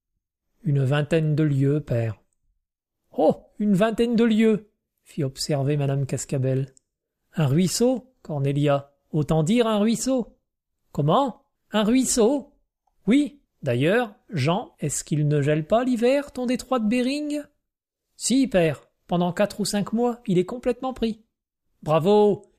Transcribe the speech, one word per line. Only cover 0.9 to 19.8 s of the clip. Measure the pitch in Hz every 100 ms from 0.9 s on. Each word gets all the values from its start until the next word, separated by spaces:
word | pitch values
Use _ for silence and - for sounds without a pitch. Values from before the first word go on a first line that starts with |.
| 147 143 165 156
de | 151
lieues, | 156 135 139 151
père. | - 120 113 - _ _ _ _ _ _ _ _ _
Oh, | - 302 - - -
une | 208
vingtaine | 185 220 226 233
de | 233
lieues, | 233 220 220 214 - _ _ _
fit | _ -
observer | 135 - - 143 135 147
madame | 139 139 135
Cascabel. | 135 - 139 131 131 135 _ _ _ _ _ _
Un | - 143
ruisseau, | 151 185 - 240 254 - _
Cornelia, | - 147 139 143 143 139 - _ _
autant | 151 147 160
dire | 156 240 226
un | 208
ruisseau. | 214 226 254 262 - _ _ _ _ _ _
Comment ? | - 147 208 269 - _ _ _
Un | 202
ruisseau ? | 208 262 254 254 220 285 - _ _ _ _ _ 190
Oui. | 277 294 - _ _
D'ailleurs, | 139 120 151 233 226 - -
Jean, | 185 139 190 - _
est-ce | 147 -
qu'il | - 151 147
ne | 151
gèle | 139 151 156
pas | 220
l'hiver, | 254 240 240 285 285
ton | 254 247
détroit | 254 - 254
de | 214
Bering ? | 247 247 294 294 294 285 _ _ _ _ _ _ -
Si, | - 254 262
père, | 190 160 135 - _ -
pendant | 175 175
quatre | 175 202 -
ou |
cinq | 196 208